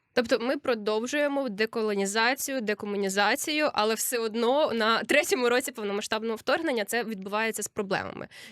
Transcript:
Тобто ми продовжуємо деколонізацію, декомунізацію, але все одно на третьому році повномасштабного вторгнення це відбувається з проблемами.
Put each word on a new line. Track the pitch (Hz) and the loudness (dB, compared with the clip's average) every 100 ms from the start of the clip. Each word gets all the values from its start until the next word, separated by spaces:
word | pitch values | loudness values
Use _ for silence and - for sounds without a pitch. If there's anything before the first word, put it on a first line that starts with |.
| _ | _
Тобто | - 233 240 | -2 0 0
ми | 233 294 | 0 -2
продовжуємо | - 233 208 214 240 294 294 277 269 | -2 -2 0 -2 0 0 0 0 -2
деколонізацію, | 196 220 240 220 202 196 208 233 277 - 262 | -2 -2 0 -2 0 0 2 2 2 -2 -2
декомунізацію, | 214 208 208 202 196 190 202 269 - 302 302 | -2 -2 -2 -2 0 2 2 2 0 0 2
але | - 214 | 2 0
все | 220 - 247 | 0 -2 -2
одно | 226 214 233 277 311 | -2 0 2 4 2
на | 233 220 226 | 2 2 2
третьому | 220 277 349 339 240 | 4 2 4 2 4
році | 247 254 | 2 0
повномасштабного | 262 208 202 - 220 220 220 | -6 -4 -4 -2 -4 -4 -4
вторгнення | - 311 330 240 202 | 0 0 0 -2 -2
це | 233 | -2
відбувається | 226 214 196 208 220 214 | -4 -6 -4 -2 -2 -2
з | 202 | -6
проблемами. | - 196 180 98 - - - - | -6 -2 -2 -2 -8 -12 -14 -10